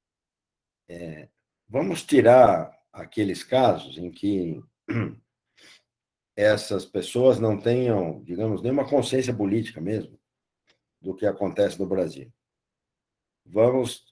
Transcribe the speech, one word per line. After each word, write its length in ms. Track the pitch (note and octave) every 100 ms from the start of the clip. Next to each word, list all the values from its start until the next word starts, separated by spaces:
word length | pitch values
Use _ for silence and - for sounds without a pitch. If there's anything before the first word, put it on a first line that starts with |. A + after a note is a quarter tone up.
| _ _ _ _ _ _ _ _ -
É, 400 | E2+ E2+ D2+ C#2 _ _ _ _
vamos 340 | C3+ F#3+ D#3+
tirar 720 | - B2+ A2+ B2+ A2+ F2 D#2 - _
aqueles 520 | - E2 - G2 F2
casos 540 | - B2+ B2 E2 C2+ D#2+
em 120 | F2
que 520 | - G2+ G2 F2 D#2 - _ -
<clears throat> 1500 | A2+ F#2 - _ _ _ _ - - _ _ _ _ _
essas 520 | - G#2 G#2+ - G2 -
pessoas 520 | G2 - A#2+ C3 G#2+
não 220 | A2 G#2
tenham, 640 | A#2 B2 B2 G#2 E2+ D2
digamos, 400 | E2 F2 A2 G2
nenhuma 260 | A#2 C#3 C3+
consciência 460 | C#3+ A#2+ C3 B2+
política 460 | A2 G2 A2 - D2+
mesmo 380 | E2+ G#2+ - - _ _ _ _ _ _ _ _
do 140 | F#2
que 120 | F#2+ G#2
acontece 520 | G2 G2 G#2 G2+ -
no 80 | F#2+
Brasil. 460 | F#2+ E2 C#2 C2 _ _ _ _ _ _ _ _ _ _ _
Vamos, 640 | _ G2+ A#2+ C3 A#2+ - _